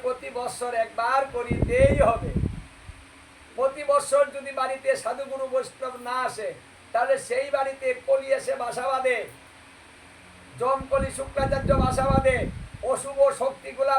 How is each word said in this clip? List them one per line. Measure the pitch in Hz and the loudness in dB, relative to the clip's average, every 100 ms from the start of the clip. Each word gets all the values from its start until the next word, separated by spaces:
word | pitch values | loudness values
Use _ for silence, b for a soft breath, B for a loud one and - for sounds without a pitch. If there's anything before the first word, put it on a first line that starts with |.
প্রতি | 254 247 269 240 | -2 -4 -6 -6
বৎসর | 247 - 247 226 220 | -6 -6 -4 -2 -2
একবার | - 233 269 269 247 | -2 2 2 0 -2
করিতেই | 240 - - 254 269 190 220 | -2 0 2 6 6 6 4
হবে। | - - - - - - - - - - - - - - - | 2 -2 -2 -4 -6 -14 -20 -20 -20 -20 -20 -20 -20 -12 -2
প্রতি | 269 - 285 | -2 0 2
বৎসর | 277 277 285 277 277 | 2 4 4 4 0
যদি | 269 269 | -6 -2
বাড়িতে | 262 269 269 262 | -2 -2 0 0
সাধুগুরু | 226 247 262 262 262 | 0 -4 -6 -6 -2
বৈষ্ণব | 254 240 - 254 254 240 | -2 -4 -8 -10 -8 -6
না | 254 254 | -4 -4
আসে, | 214 190 160 - - - | -4 -8 -10 -16 -20 -4
তাহলে | 220 269 269 - | 0 2 2 0
সেই | 254 277 269 | -2 0 0
বাড়িতে | 269 269 262 247 - | -2 -2 -4 -2 2
কলি | 269 269 262 | 2 2 -2
এসে | 247 262 | 0 -4
বাসা | 240 233 269 | -4 -4 -2
বাঁধে, | 262 254 233 - - - - - - - - - - - - - - | 0 2 0 -2 -12 -20 -20 -20 -20 -20 -20 -20 -20 -20 -20 -16 -4
যমকলি | 247 269 - 269 269 - | 0 0 0 0 0 -6
শুক্রাচার্য | 269 277 269 269 269 - | -6 -2 0 2 2 4
বাসা | 262 254 269 | 4 2 4
বাঁধে, | 269 262 247 - - - - 233 | 4 4 2 -2 -8 -12 -8 -4
অশুভ | 262 269 277 277 - | -4 -2 4 4 4
শক্তিগুলা | 269 262 277 254 269 | -4 -4 -8 -2 2